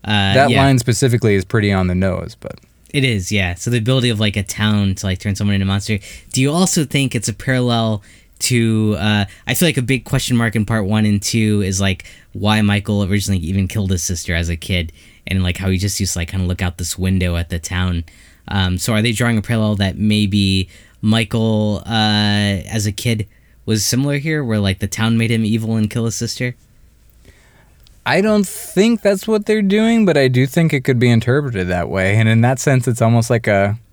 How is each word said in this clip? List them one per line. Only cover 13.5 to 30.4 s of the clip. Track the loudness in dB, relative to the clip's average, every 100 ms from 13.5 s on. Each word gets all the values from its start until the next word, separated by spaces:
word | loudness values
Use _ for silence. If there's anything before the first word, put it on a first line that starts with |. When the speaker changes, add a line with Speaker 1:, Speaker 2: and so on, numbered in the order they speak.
| -2 -2
Speaker 1:
killed | -2 -2
his | -2
sister | -2 -6 -4
as | -4 -2
a | -4
kid, | -2 -4 -4 -10 -20 -18 -4
and, | -2
like, | -2 -2
how | -2
he | -2
just | -2 -4
used | -4
to, | -4
like, | -4
kinda | -4 -4
look | -2
out | -4 -6
this | -10 -4
window | 0 0 0 -2
at | -4
the | -8
town. | -6 -2 -2 -2 -6 -16 -20 _ -6
Um, | -2 0 -2
so | -2
are | 0
they | 0
drawing | 0 0 0
a |
parallel | -2 -2 0 0
that | -2 -2
maybe | 0 2 2 0 2 0 -4 -12 -20 _
Michael, | 0 0 0 0 0 0 0 -4 -2
uh, | 0 2 2 2 0 0 -2 -4
as | -4 -4
a |
kid | -4 -2 -2 -4 _ _ _ -4
was | -2
similar | 0 -2 0 -2
here, | -2 -4
where, | -2 0
like, | 0 -2
the | -4
town | -2 0 0
made | 0
him | 0
evil | 0 -2 -2 -2
and | -2
kill | -2 -4
his |
sister? | -4 -8 -6 -8 -8 _ _ -20 _ _ _ -20 -20 _ _ _ _ -20 -8 -2
Speaker 2:
I | 2
don't | 2 2 0
think | -6 -4 0 2 2
that's | 0 0 0
what | -2 0
they're | 0
doing, | 2 2 4 4
but | 4 4
I | 4
do | 4